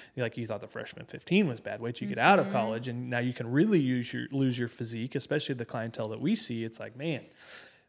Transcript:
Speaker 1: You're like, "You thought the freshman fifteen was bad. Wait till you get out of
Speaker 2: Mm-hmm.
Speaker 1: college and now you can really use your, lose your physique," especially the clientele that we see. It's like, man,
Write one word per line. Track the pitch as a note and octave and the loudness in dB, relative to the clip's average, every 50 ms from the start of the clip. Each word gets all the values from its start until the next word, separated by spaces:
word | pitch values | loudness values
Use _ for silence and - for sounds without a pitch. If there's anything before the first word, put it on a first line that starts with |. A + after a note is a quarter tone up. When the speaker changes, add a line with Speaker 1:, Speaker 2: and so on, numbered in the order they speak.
| - - _ | -18 -12 _
Speaker 1:
You're | - B2 | -4 -2
like, | A2+ - | -2 -2
"You | - A#2 A2 | -4 -4 -4
thought | A2 G2+ | -6 -6
the | A2 G#2+ | -8 -10
freshman | - A2+ A2+ - - - - | -10 -10 -10 -10 -12 -14 -14
fifteen | - - - - - E3+ G3 G#3+ D#3 | -14 -14 -14 -2 4 4 6 6 4
was | A#2+ A2+ | 2 -2
bad. | - - G#2 G#2+ | -6 -8 -6 -6
Wait | A#2 A#2 A#2+ | -4 -6 -6
till | - - G2+ | -4 -4 -4
you | - | 0
get | - A#2+ | 4 6
out | D#3+ G3+ F#3 | 6 8 6
of | D3 | 6
Speaker 2:
Mm-hmm. | - - | 4 2
Speaker 1:
college | B2+ A2 G#2+ A2 A#2 A#2+ C3 | 0 0 0 0 -2 -4 -4
and | A#2+ A#2+ B2 B2 | -6 -6 -4 -2
now | B2 A#2+ | 0 0
you | A#2+ B2+ B2 | 0 0 -2
can | - B2 A2+ | -2 -4 0
really | A#2+ C#3+ F3+ G#3+ G#3+ E3+ | 4 4 6 6 6 6
use | C#3 B2+ B2+ B2 A#2+ - - | 6 4 2 0 0 -2 -4
your, | B2 A#2+ A#2+ C3+ | -6 -6 -4 0
lose | C#3 C3+ C3 B2 A#2 | 2 2 2 2 2
your | A#2+ A#2 | -2 -4
physique," | - - B2 A2+ A#2 A2+ A2+ C3 - | -4 -6 -6 -6 -4 -4 -4 -4 -4
especially | C#3+ - - D3 D3+ C#3+ - C#3+ | -4 -2 -2 -2 -2 0 -2 -4
the | A#2+ A#2 | -4 -6
clientele | - - B2 A2+ A#2 A2+ - A#2 G#2+ | -6 -6 -6 -6 -4 -4 -4 -6 -6
that | A2 A2+ | -4 -2
we | B2 D#3+ A3 | 0 0 2
see. | A3 - - B2 A2+ A2+ | 2 0 -2 -2 -4 -4
It's | A2+ A2+ - | -6 -6 -10
like, | A2 A2 A2 | -12 -12 -10
man, | A#2+ C#3 E3+ D#3 A#2 - - - - - - - - - - - _ _ | -6 -4 -4 -4 -4 -6 -10 -18 -20 -20 -18 -18 -18 -18 -20 -20 _ _